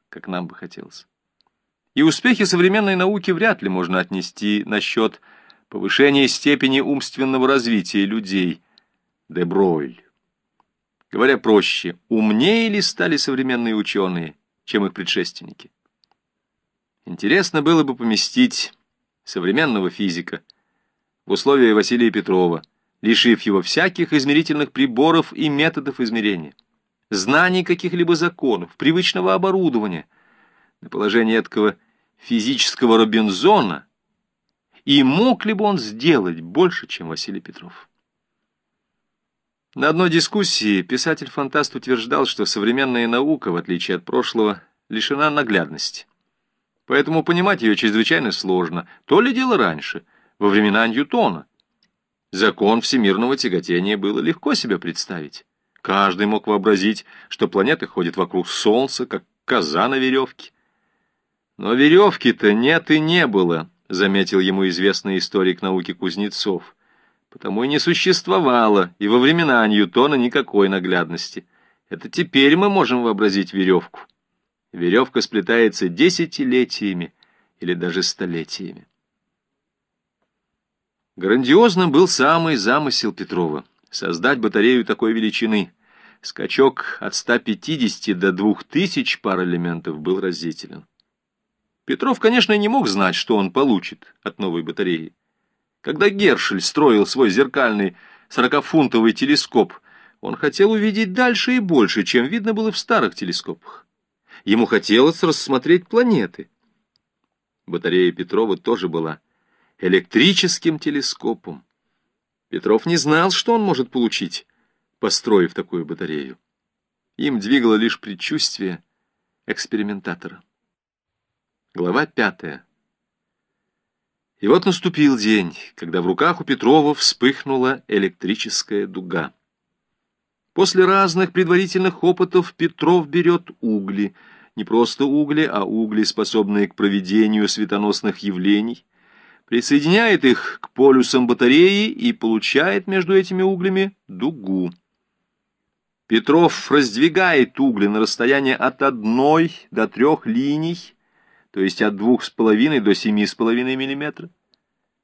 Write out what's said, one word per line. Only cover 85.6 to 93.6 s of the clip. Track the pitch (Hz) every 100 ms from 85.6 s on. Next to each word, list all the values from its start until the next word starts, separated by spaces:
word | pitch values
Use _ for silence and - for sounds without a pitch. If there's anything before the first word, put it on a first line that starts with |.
| 92 _ _ _ _ _
Скачок | - - - - 135 131 - -
от | 101
ста | - - 120
пятидесяти | - 104 - 156 113 - -
до | 92 98
двух | 90 107 98
тысяч | - 147 190 - 123 -
пар | 104 92
элементов | 90 87 87 85 80 76
был | 78 95
разителен. | 95 82 82 - - 80 78 _ _ _ _ _ _ _ _ _
Петров, | - - 254 254
конечно, | 220 247 - 214
не | 208
мог | 269 135
знать, | 98 95
что | 87 - 110
он | 95
получит | 139